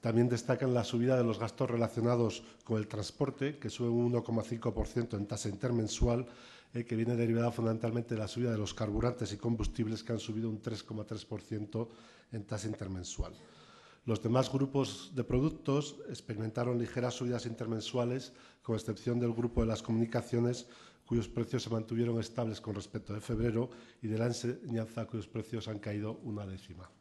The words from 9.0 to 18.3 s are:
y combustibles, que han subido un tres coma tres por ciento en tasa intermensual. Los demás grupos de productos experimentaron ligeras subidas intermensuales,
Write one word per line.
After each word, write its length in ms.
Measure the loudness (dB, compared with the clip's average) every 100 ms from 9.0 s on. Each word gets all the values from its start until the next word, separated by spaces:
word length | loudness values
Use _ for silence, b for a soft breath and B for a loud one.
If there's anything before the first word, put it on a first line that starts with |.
| 2 0 -4
y 40 | -2
combustibles, 640 | 0 0 0 0 0 -2
que 80 | -2
han 80 | -4
subido 320 | -2 -2 -2
un 100 | -2
tres 220 | -4 -6
coma 220 | -6 -8
tres 200 | -6 -8
por 160 | -6 -10
ciento 480 | -6 -6 -2 -4 -4 B B B B
en 100 | -10
tasa 240 | -6 -4 -4
intermensual. 680 | -6 -6 -6 -6 -6 -6 -6 B B B B B B
Los 160 | 0 0
demás 300 | 4 4 4
grupos 600 | 2 2 2 0 -2 -8
de 80 | -6
productos 760 | 0 2 2 0 2 2 0 -8 -12
experimentaron 720 | -12 -8 -4 -2 0 0 2
ligeras 340 | 0 0 -2
subidas 320 | -2 -2 -2 -2
intermensuales, 880 | -4 -2 -2 0 0 0 0 -6